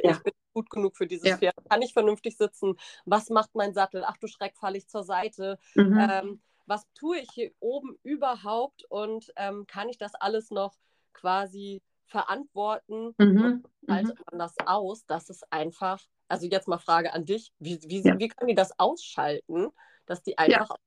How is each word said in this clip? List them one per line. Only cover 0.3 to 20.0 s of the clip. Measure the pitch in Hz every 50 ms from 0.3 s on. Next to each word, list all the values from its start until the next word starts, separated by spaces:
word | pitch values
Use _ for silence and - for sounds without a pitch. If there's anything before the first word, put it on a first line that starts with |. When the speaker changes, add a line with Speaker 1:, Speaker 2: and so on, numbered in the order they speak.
| -
Speaker 2:
ich | _ _ _
gut | - 226 226 -
genug | - 214 202 196 _
für | - 190
dieses | 160 180 165 175
Speaker 1:
Ja. | 190 185 180
Speaker 2:
Pferd? | 190 180 - - _ -
Kann | 208 220
ich | 254 240 -
vernünftig | 240 214 214 214 208 - 233 -
sitzen? | - 214 202 _ - 202 196 180 - - - - - -
Was | 180 202 214 214 -
macht | 226 220 214 - -
mein | 220 202 202
Sattel? | 180 196 196 196 - 185 180
Ach | - - -
du | 226
Schreck, | 202 - - 202 190 _ -
falle | 208 190 196
ich | 196 - _
zur | - 214 196
Seite? | 180 190 180 208 220 - - 190 196 196 - _ _ -
Speaker 1:
Mhm. | - 202 190 208 214 202 202
Speaker 2:
Ähm, | 190 190 196 202 208 - _ _ _ _ _
was | - 208 208 - _
tue | _ - 285 320 359 320
ich | 254 -
hier | - 233 226 - _ -
oben | - 226 262 285 269 254 - _
überhaupt | - 262 302 247 269 254 240 185 190 208 220 233 254 285 _ _ - -
und, | - 202 214 220 220 226 - - -
ähm, | - 202 196 202 208 202
kann | - - 196 208 240
ich | 240
das | - - 208 -
alles | - - 202 220 220 220 -
noch | 208 196 196 196 _ _ _ _ _ _ _ _ _
quasi | - - 180 185 196 202 190 185 202 202 202 196 196 _ _ _ _ _
verantworten? | _ - 208 - - 196 269 285 - - 196 208 214 220 - _ - 214 226 226 233 226 -
Speaker 1:
Mhm. | 202 202 190 208 233 247 247 247 -
Speaker 2:
Und | - _ _ - -
schaltet | 202 190 214 226 233 -
Speaker 1:
Mhm. | - -
Speaker 2:
man | 175 175
das | 170 170 - - -
aus, | - 185 214 196 185 220 226 _
dass | - 156 170 - -
es | 180 - - -
einfach, | - 156 156 165 - - 196 185 190 190 _ _ _ _ _ -
also | 180 180 170
jetzt | 175 190 190 - 196
mal | 170 175
Frage | - - 165 170 170 165 -
an | 165 160
dich, | 160 202 226 - - _ -
wie, | 151 165 175 156 156 156
wie, | 185 196 190
Speaker 1:
Ja. | 185 180 190
Speaker 2:
wie | 226 226
können | - - 247 247
die | 214
das | 190 190 - - -
ausschalten, | 185 233 330 - - - - - 143 147 147 - - - 165 170 190 - _ _ - _ _ _